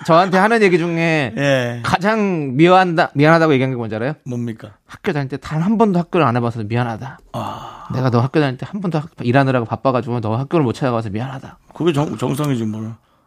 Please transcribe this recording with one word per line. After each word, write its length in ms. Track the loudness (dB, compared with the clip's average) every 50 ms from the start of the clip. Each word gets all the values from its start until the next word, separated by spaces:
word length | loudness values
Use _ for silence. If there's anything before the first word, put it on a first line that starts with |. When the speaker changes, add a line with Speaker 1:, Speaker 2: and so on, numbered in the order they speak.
| 0
Speaker 1:
저한테 320 | 2 4 4 4 4 2 2
하는 220 | 2 4 4 4 4
얘기 160 | 4 4 2
중에 540 | 2 0 -2 -2 0 0 0 0 0 -2 -2
Speaker 2:
예. 440 | -2 0 2 2 2 0 -2 -4 -6 -4
Speaker 1:
가장 720 | -2 -2 0 0 0 0 0 0 0 0 -2 -4 -2 2
미워한다, 560 | 4 6 6 6 6 4 4 2 0 0 0 2
미안하다고 380 | 2 4 6 6 6 6 4 4
얘기한 160 | 2 2 0
게 60 | -2
뭔지 180 | -4 -6 -6 -6
알아요? 200 | -4 -4 -6 -6 -8 _
Speaker 2:
뭡니까? 480 | -10 -8 -6 -6 -8 -8 -10 -14 -20 -20 _ _
Speaker 1:
학교 260 | _ -20 -6 -4 -2 -2
다닐 160 | -2 -4 -4
때 80 | -8
단 260 | -10 -10 -6 -4 -2 0
한 160 | 0 4 4
번도 220 | 4 4 4 2
학교를 260 | 0 0 2 2 2
안 100 | 4 2
해봐서 280 | 2 0 -2 -4 -4 -6
미안하다. 540 | -4 -2 -2 -2 -2 -4 -8 -10 -14 -16 -18 _ _ -10
Speaker 2:
아. 560 | -10 -8 -8 -10 -12 -14 -16 -18 -18 -12 -8 -6
Speaker 1:
내가 160 | -2 0 2
너 80 | 2 2
학교 200 | 2 2 2 0
다닐 160 | 0 0 -2 -6
때 80 | -10 -10
한 120 | -10 -6
번도 180 | -6 -4 -4 -4
학-, 120 | -4 -6 -12 -6 -4
일하느라고 420 | 2 2 4 4 4 2 0 -2
바빠가지고 540 | -2 -6 -2 -2 0 0 0 -2 -2 -4 -4
너 140 | -4 -2 -4
학교를 280 | -4 -4 -2 0 0 2
못 80 | 0 0
찾아가서 380 | -2 -2 -2 -2 -2 -4 -4
미안하다. 480 | -6 -6 -8 -8 -10 -14 -16 -18 -20 _ _ _ -10
Speaker 2:
그게 180 | -2 0 0 2
정-, 260 | 2 -2 -2 -4 -4
정성이지, 460 | -4 -4 -2 -2 -2 -2 -2 -2 -4
뭘. 300 | -4 -6 -8 -8 -10 -12 -14 _ _ _ _ _